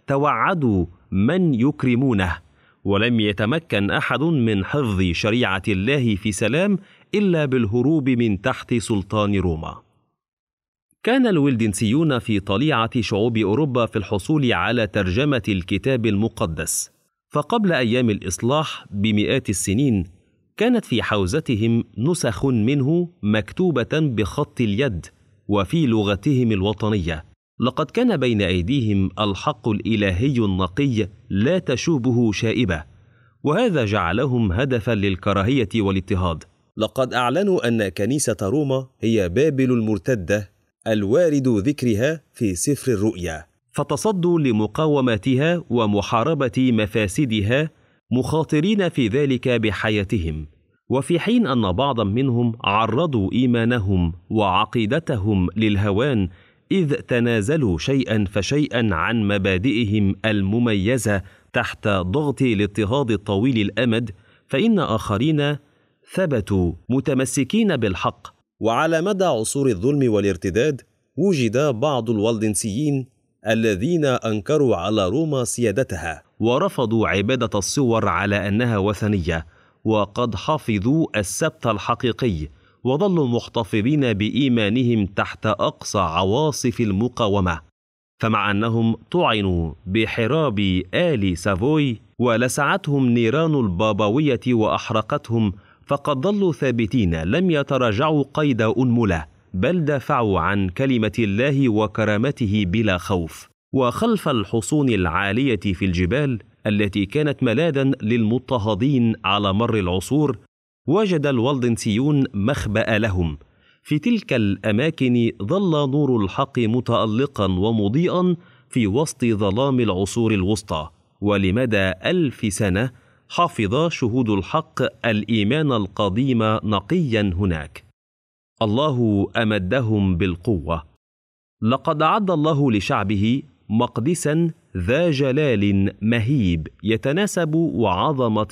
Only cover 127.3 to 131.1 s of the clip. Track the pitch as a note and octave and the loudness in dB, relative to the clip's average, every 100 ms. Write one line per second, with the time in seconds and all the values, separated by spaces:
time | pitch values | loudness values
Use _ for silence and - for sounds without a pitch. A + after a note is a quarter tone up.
127.3 | F2 G2+ D#2+ C#2+ - - _ _ _ _ | 0 -2 -2 -8 -16 -20 _ _ _ _
128.3 | _ _ - A2+ A2 D#3 B2+ A2+ G2+ G2 | _ _ -4 -2 0 0 0 2 2 0
129.3 | - A2 G#2+ F2+ B2 A2+ G#2+ G2 F2 F#2+ | -2 0 -2 -2 -2 0 0 2 0 -2
130.3 | E2+ - F#2+ D2+ E2 - _ _ | -4 -2 -2 -2 -6 -8 _ _